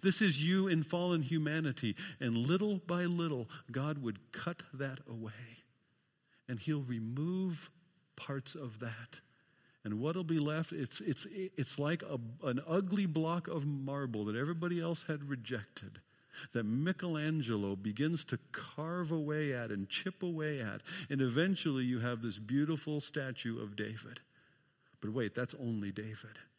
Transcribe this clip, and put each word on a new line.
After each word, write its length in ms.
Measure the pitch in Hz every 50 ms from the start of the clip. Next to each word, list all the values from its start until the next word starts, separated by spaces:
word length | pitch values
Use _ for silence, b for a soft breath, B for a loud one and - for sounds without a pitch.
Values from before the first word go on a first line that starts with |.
| -
This 180 | 196 190 -
is 200 | 220 190 147 135
you 280 | 151 165 185 196 190 196
in 140 | 175 160 147
fallen 380 | - - 175 175 180 175 165
humanity. 760 | 147 127 170 160 151 147 151 160 160 147 123 - - 113 98 B B 196 B B
And 160 | 135 120 113
little 400 | 117 120 135 170 190 208 214 202 180 -
by 160 | - 175 175 180
little, 460 | 175 175 170 170 165 147 123 117 - B B B B
God 340 | 117 - - 151 156 147 131
would 280 | 117 104 - - -
cut 320 | - - - 175 175 - - - -
that 260 | 131 139 135 131 131 -
away. 280 | - 117 113 110 107 107 107 120 117 113 - - _ _ _ _ _ _ _ b b b b b b b b b
And 140 | - 127 110
he'll 200 | 98 160 151 147
remove 880 | 139 123 123 113 110 110 120 135 151 170 185 185 190 185 170 147 - - _ - _ _ _ _ _ _ _
parts 400 | - - - 139 139 131 - -
of 240 | 165 143 120 107 107
that. 400 | 120 117 113 110 117 - - - _ b b b b b b b b b b b b
And 160 | 107 104 107
what'll 240 | 123 151 170 185 180
be 160 | 156 165 156
left, 320 | 147 147 151 160 160 -
it's, 300 | 165 160 135 - - -
it's, 260 | 208 208 135 - - -
it's 480 | - 202 190 185 - - 131 - -
like 260 | - 143 147 170 160 -
a, 160 | - 147 123 117 113 117 151 -
an 140 | 143 120 131 143
ugly 400 | 160 160 190 202 185 185 202 196
block 440 | 180 151 160 160 160 170 175 165 -
of 160 | 170 160 143
marble 580 | 147 147 139 135 135 139 143 139 127 113 107 104
that 120 | 104 107
everybody 440 | 117 139 156 175 165 170 175 175 175
else 220 | 165 170 170 160 -
had 260 | - 156 147 143 139
rejected, 680 | 139 127 113 104 127 113 104 - _ - 110 101 - - - B B B B B B B B B -
that 120 | 120 110
Michelangelo 1080 | 104 113 127 151 175 185 - 185 175 165 151 151 156 160 156 135 113 117 104 101 98 98
begins 480 | 98 98 107 101 107 143 160 170 160 -
to 140 | - - 110 - -
carve 600 | - - - - - - 151 160 175 180 175 151
away 420 | 170 160 151 147 151 151 151 143 131
at 160 | 123 117 110
and 180 | 107 98 98
chip 360 | 95 - - - 190 185 - 185
away 360 | 180 170 156 151 151 147 135
at. 220 | 117 107 101 104 - B 180 190 170 B
And 100 | 143 135
eventually 640 | 135 127 117 139 170 190 196 - - 160 135 131 127
you 160 | 123 127 117
have 240 | 117 123 123 113 113
this 160 | 117 101 104
beautiful 600 | 107 104 123 139 147 147 160 147 - 151 151 147
statue 600 | 143 - - 151 135 131 123 - - 117 113 117
of 140 | 110 104 104
David. 460 | 104 104 104 110 110 120 - 113 - - _ b b b b b b b b b b b b b b
But 100 | - 107
wait, 240 | 107 127 117 104 -
that's 180 | - 123 123 - -
only 300 | 131 120 113 107 101 101
David. 480 | 98 104 104 110 107 - - 110 - - - - _